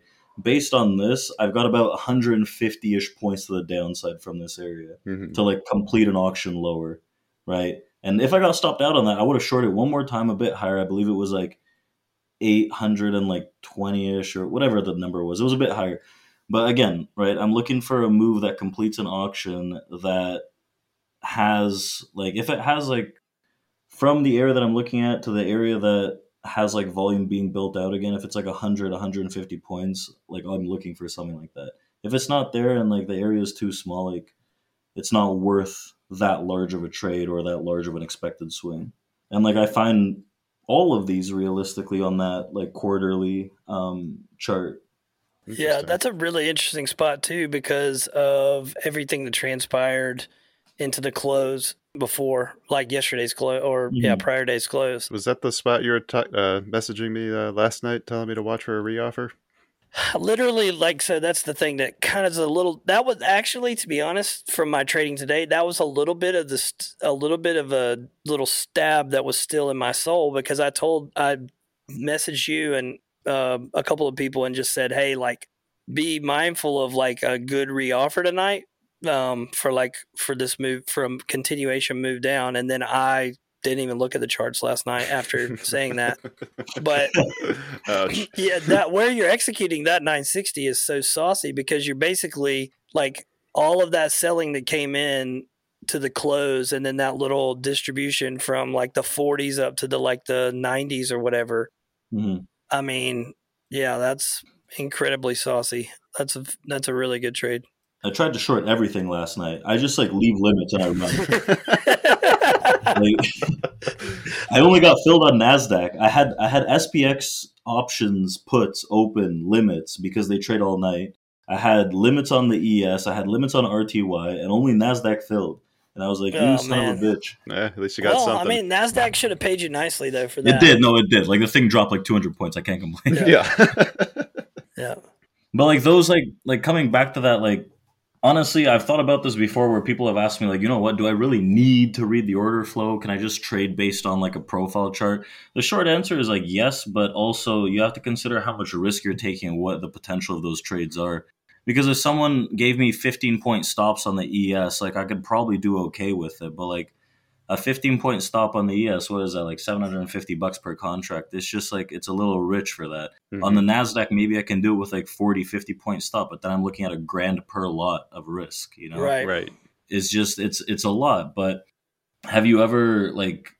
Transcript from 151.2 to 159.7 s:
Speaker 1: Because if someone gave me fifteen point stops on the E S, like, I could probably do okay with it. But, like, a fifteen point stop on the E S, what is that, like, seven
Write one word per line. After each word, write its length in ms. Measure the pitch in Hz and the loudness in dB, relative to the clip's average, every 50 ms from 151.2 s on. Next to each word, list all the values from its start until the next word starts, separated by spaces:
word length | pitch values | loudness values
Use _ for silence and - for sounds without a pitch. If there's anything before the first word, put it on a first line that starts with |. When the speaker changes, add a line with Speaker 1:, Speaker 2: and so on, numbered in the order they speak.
| - _ _ _ _ _ _ _ _ | -8 _ _ _ _ _ _ _ _
Speaker 1:
Because 220 | 120 120 135 139 | -2 0 2 2
if 100 | 139 131 | 2 2
someone 500 | 135 - 147 147 151 151 147 143 127 113 - - | 2 2 2 2 2 2 2 2 2 0 -2 0
gave 240 | 107 120 127 123 127 | 2 2 2 4 4
me 120 | 127 117 | 2 2
fifteen 480 | 107 - - 127 123 - - 120 113 107 | 2 0 -2 -4 -2 0 0 0 0 0
point 280 | - 120 113 104 - | 0 0 -2 0 -2
stops 400 | - - - 104 107 107 - - | -2 0 2 2 2 2 0 -2
on 80 | 104 98 | -2 -2
the 100 | 95 87 | -2 -2
E 300 | - 101 101 98 95 98 | -2 -2 0 0 0 0
S, 260 | 95 92 87 - - | 0 0 -2 -2 -4
like, 140 | 101 95 - | -6 -4 -4
I 100 | 98 95 | -6 -4
could 180 | 98 104 92 95 | -4 -6 -8 -4
probably 360 | - 110 113 120 113 101 98 | -2 0 0 2 0 0 0
do 200 | 98 101 98 95 90 | 0 0 0 0 -2
okay 260 | 80 - - 98 98 | -4 -6 -6 -4 -4
with 300 | 98 87 80 80 - - | -2 -4 -4 -8 -10 -12
it. 140 | 82 80 78 | -14 -12 -10
But, 100 | 85 90 | -8 -8
like, 280 | 90 87 85 85 - _ _ _ _ _ _ _ _ _ _ _ - | -6 -6 -6 -8 -10 _ _ _ _ _ _ _ _ _ _ _ -6
a 80 | 98 | -4
fifteen 420 | 98 - 131 131 131 - 135 127 117 | -2 -2 -2 -2 0 0 0 0 2
point 240 | - 127 120 95 95 | 0 0 -2 -2 -4
stop 320 | - - 113 113 113 - | -2 0 2 2 2 2
on 100 | 107 101 | 0 0
the 80 | 101 98 | 0 2
E 140 | 104 113 | 0 0
S, 240 | 110 95 87 - - | 0 0 -2 -4 -4
what 100 | 101 98 | -4 -4
is 120 | 95 92 87 | -4 -4 -4
that, 100 | 87 85 | -4 -6
like, 160 | 82 82 - | -6 -8 -8
seven 240 | - 107 | -6 -4